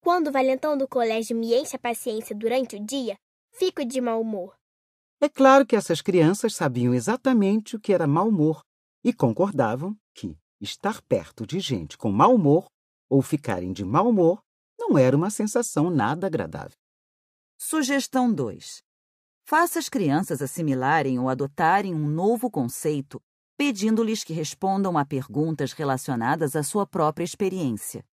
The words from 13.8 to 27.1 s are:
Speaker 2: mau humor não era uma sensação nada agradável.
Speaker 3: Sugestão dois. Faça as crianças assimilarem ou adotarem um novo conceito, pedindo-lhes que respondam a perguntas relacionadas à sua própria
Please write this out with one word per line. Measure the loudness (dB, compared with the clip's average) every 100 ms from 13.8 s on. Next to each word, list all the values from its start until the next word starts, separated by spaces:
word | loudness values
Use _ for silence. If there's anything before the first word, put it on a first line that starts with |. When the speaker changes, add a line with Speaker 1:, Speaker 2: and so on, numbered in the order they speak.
| -2
Speaker 2:
mau | 2 2
humor | 4 2 2 _ _ _ -10
não | 0 4
era | 4 4
uma | 0
sensação | -4 -2 -2 -2 -2 0
nada | 0 -2 -2 -4
agradável. | -4 -6 -10 -14 _ _ _ _ _ _ _ _ _
Speaker 3:
Sugestão | -4 -2 0 -2 0 0 0
dois. | 0 -4 -6 -16 -20 _ _ _ _ _ _ 0
Faça | 2 2 -2
as | -4
crianças | -2 0 0 -2 -4
assimilarem | -6 -4 -2 0 2 2 0 0
ou | -2
adotarem | -2 -4 0 2 2 0
um | -4 -2
novo | 0 2 0 -2
conceito, | -4 -6 -4 -4 -4 -6 -16 _ _ _ -2
pedindo-lhes | -2 0 0 2 0 -2
que | -6
respondam | -6 -6 -4 -2 0 0 0
a | 0
perguntas | -4 -4 -2 -2 -2 -6
relacionadas | -4 -4 -4 -4 -2 -2 0 0 -2
à |
sua | -2 -2 -2
própria | 0 0